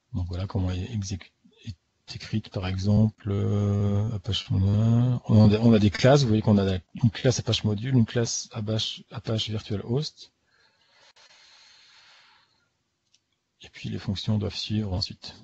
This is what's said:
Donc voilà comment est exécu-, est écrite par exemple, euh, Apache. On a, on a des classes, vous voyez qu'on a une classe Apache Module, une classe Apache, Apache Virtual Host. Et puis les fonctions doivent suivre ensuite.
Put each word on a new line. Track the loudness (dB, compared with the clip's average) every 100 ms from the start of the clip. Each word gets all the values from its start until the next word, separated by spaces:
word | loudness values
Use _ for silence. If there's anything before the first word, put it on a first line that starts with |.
| _
Donc | -8 -6
voilà | -6 -6
comment | -4 -4
est | -4 -6
exécu-, | -8 -8 -10 -12 _ _ _ -18
est | -18 _ _ -20 -18
écrite | -8 -6 -6
par | -6 -6
exemple, | -4 2 4 2 0 -4
euh, | -2 -2 0 0 0 0 0 -2 -4
Apache. | -6 -6 -2
On | 0 2
a, | 2 4 2 2 0 4
on | 6 6 6 6
a | 6
des | 4
classes, | 4 4 6
vous | 4
voyez | 2
qu'on | 4 4
a | 2 -2 -6 0
une | 0
classe | 2 0 0
Apache | -2 -2
Module, | -2 -2 0 2
une | 2
classe | 0 -4 -4 -10
Apache, | -10 -6 -4 -4 -8 -14
Apache | -14 -6 -4 -4
Virtual | -8 -6 -8
Host. | -4 -4 -4 -10 -20 _ _ _ _ _ _ _ _ _ -20 _ _ _ _ _ _ _ _ _ _ _ _ _ _ _ _ _ _ _ _ _ _ _
Et | -20
puis | -14 -10
les | -8
fonctions | -8 -6 -4 -2
doivent | -4 -6
suivre | -6 -6 -4
ensuite. | -6 -6 -10 -20 -20